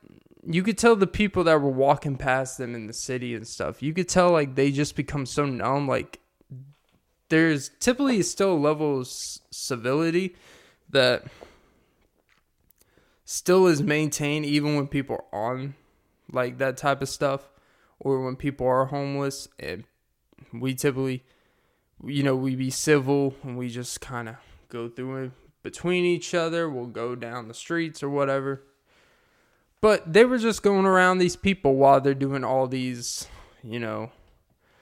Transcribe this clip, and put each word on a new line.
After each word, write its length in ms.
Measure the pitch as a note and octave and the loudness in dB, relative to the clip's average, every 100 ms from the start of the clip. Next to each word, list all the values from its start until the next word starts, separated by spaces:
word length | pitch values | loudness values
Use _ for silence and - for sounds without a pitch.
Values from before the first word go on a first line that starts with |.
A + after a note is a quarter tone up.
| - - _ _ - | -20 -20 _ _ -2
you 160 | E3 | 0
could 140 | F#3+ G3+ | 0 4
tell 200 | A#3 A3+ | 4 6
the 100 | F#3 | 4
people 380 | - G#3 F#3 | 2 0 2
that 160 | E3 D#3 | 4 4
were 100 | C#3+ | 4
walking 460 | C3 C#3 C#3+ D3 C3 | 4 4 2 0 -4
past 420 | C#3 C3 C3 - | -2 -2 -2 -8
them 160 | B2 | -8
in 120 | A#2+ G#2+ | -8 -10
the 60 | |
city 420 | A2+ - B2+ A#2+ | -10 -6 -6 -6
and 120 | A#2 A2+ | -8 -10
stuff, 360 | - D#2 - | -8 -6 -4
you 120 | C#3+ | -4
could 140 | E3 F3+ | -2 0
tell, 220 | F#3 F3+ | 4 6
like, 260 | E3 C#3+ C3 | 4 2 2
they 140 | C#3 | 2
just 240 | C#3 D3 | 2 -2
become 300 | - C3+ C#3+ C3 | -4 -6 -6 -4
so 200 | - C#3+ | -2 -2
numb. 420 | B2 A2+ C#3 C#3 | -2 0 0 0
Like, 320 | B2 D3+ - _ _ _ C3 C3+ _ _ _ _ _ _ | -2 -4 -14 _ _ _ -18 -18 _ _ _ _ _ _
there's 420 | D#3+ E3 D3 - - | 2 4 2 -4 -2
typically 420 | - B3 C#4 A3+ | -2 2 2 2
still 300 | - - G3 | 0 0 0
a 60 | E3 | 2
level 420 | D3 D3+ D3+ C3+ | 2 2 0 -2
of 60 | B2+ | -4
s-, 340 | - - - _ | -10 -12 -14 _
civility 880 | - - B2 A#2 C#3+ E3 E3+ F#3 - - - _ _ _ | -12 -8 -4 -2 0 0 0 -4 -8 -20 -20 _ _ _
that 340 | C#3+ B2+ B2 - - - _ _ _ _ _ _ _ _ _ _ _ _ _ _ _ _ _ | 2 4 2 -4 -18 -20 _ _ _ _ _ _ _ _ _ _ _ _ _ _ _ _ _
still 420 | - - - F#3 F#3 | -12 -4 4 6 6
is 160 | D3+ | 6
maintained 600 | D3 D3 D#3 - D3 D3+ | 2 0 0 -2 -2 -2
even 320 | D3 D3 D3 D3 | 0 0 2 0
when 100 | C#3+ | 0
people 300 | C#3+ - - - | -4 -4 -8 -6
are 200 | - A2+ | -4 -4
on, 220 | B2+ C#3 C#3 _ _ _ _ - | -4 -8 -12 _ _ _ _ -6
like, 280 | B2+ B2+ B2 | -4 -2 -2
that 180 | C3+ B2 | -4 -2
type 240 | D3 C#3 | -2 -2
of 80 | C3+ | -4
stuff, 420 | - C#3+ C3+ - _ _ _ _ _ | -2 -2 -2 -8 _ _ _ _ _
or 260 | C#3 C3+ | -2 -2
when 120 | C3 B2+ | -2 -6
people 300 | C#3 C#3 B2+ | -6 -2 0
are 200 | B2+ C3+ | 2 0
homeless. 640 | C#3+ C#3 C#3 C#3 C3+ - - | -2 -4 -4 -4 -6 -14 -14
And 260 | D2 F#2 - _ _ _ _ _ - | -10 -10 -14 _ _ _ _ _ -18
we 220 | A#2 C3 | -6 -6
typically, 500 | B2+ C#3+ C3 C3+ B2+ - _ _ _ _ _ _ - | -2 -2 -2 -4 -6 -10 _ _ _ _ _ _ -16
you 180 | - C#3+ | -6 -2
know, 140 | C#3 C3 | 0 0
we 180 | C3+ | -2
be 160 | C3 C3 | -2 -4
civil 640 | - - D3 C3 C#3+ C#3 C3+ | -2 2 2 4 2 0 -4
and 140 | C#3 B2 | -10 -8
we 140 | B2 | -8
just 300 | A#2 A#2+ - | -8 -10 -12
kinda 380 | - B2 A2+ B2 - - _ | -10 -10 -10 -14 -20 -20 _
go 200 | A#2+ A#2 | -10 -8
through 360 | A#2+ B2+ C3+ | -8 -8 -8
it 80 | C3 B2+ _ _ | -10 -12 _ _
between 420 | E3+ - E3+ F3+ | -14 -6 -2 0
each 300 | F3 E3+ - | 2 0 -2
other. 340 | F3+ E3 E3+ E3 | -2 -2 -2 -4
We'll 180 | C3 B2 | -6 -8
go 280 | A2 A#2+ | -8 -8
down 340 | B2 A#2 A#2+ A2+ | -8 -10 -10 -12
the 60 | |
streets 480 | A#2 - E3+ E3 D3+ | -14 -6 -4 -4 -6
or 80 | C#3+ | -4
whatever. 520 | C#3+ C#3 C#3 C3+ C3+ - _ _ _ _ _ _ _ _ _ _ _ | 0 0 0 -2 -8 -12 _ _ _ _ _ _ _ _ _ _ _
But 320 | G#3+ G3+ E3 | 4 4 4
they 120 | F3 | 6
were 140 | B3 B3+ | 6 4
just 240 | A3+ G#3 | 0 0
going 240 | G3+ G3 F#3+ | 2 4 4
around 320 | F#3 F#3 F#3 | 6 6 4
these 180 | F3+ F3 | 2 0
people 380 | G3 F#3+ C#3 C3+ | -2 2 2 6
while 240 | C#3 C#3 | 8 6
they're 140 | C3+ | 4
doing 280 | C3+ C#3 C#3 | 0 -2 -2
all 240 | A#2+ C3 C3 | -2 0 0
these, 600 | C3 B2+ A#2+ A#2+ - - - - _ | -2 -4 -6 -8 -10 -12 -18 -20 _
you 160 | A#2 A#2 | -10 -8
know, 340 | A2+ G#2+ A2+ - _ _ _ _ _ _ | -6 -6 -8 -14 _ _ _ _ _ _